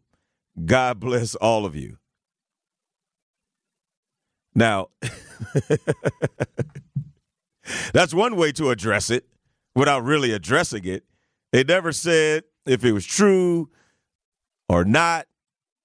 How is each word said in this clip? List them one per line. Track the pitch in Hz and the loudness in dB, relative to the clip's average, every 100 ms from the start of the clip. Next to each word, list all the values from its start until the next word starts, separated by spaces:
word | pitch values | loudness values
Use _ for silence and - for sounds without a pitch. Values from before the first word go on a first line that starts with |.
| _ _ _ _ _ - | _ _ _ _ _ -10
God | 82 127 127 113 | 0 2 0 -4
bless | 113 123 117 - | -4 -2 -4 -2
all | 110 110 | 0 0
of | 101 | -2
you." | 73 62 - _ _ _ _ _ _ _ _ _ _ _ _ _ _ _ _ _ _ _ _ _ _ _ _ _ | -8 -12 -16 _ _ _ _ _ _ _ _ _ _ _ _ _ _ _ _ _ _ _ _ _ _ _ _ _
Now, | - 113 98 92 _ | 0 0 0 -6 _
<laughs> | 120 - - - 113 - - - - - 143 - - - - - 131 - - - - _ _ _ _ _ - - - | -14 -14 -20 -18 -8 -6 -2 -2 -2 -6 -6 -6 -8 -6 -10 -8 -10 -12 -14 -12 -12 _ _ _ _ _ -14 -10 -2
that's | 131 180 | 0 2
one | 160 233 208 | 2 0 2
way | 160 | 0
to | 143 160 | 0 -2
address | 117 110 104 - | -2 -2 -2 0
it | 117 - _ _ _ _ | -4 -4 _ _ _ _
without | 123 143 139 | 0 2 2
really | 120 151 131 | 0 0 0
addressing | 107 85 135 170 107 | -2 0 0 0 -4
it. | 90 92 - _ _ _ _ | -8 -8 -10 _ _ _ _
They | 131 | 2
never | 135 180 165 | 4 2 0
said | 147 170 165 156 156 - _ - | -4 0 2 2 0 -6 _ -2
if | 127 | 0
it | 120 | 2
was | 104 92 | 0 -2
true | - 208 190 180 170 160 _ _ _ _ _ _ _ _ _ - | 2 4 4 2 0 -4 _ _ _ _ _ _ _ _ _ 0
or | 87 | 2
not. | 92 139 170 165 - _ _ _ _ _ | 4 4 2 0 -6 _ _ _ _ _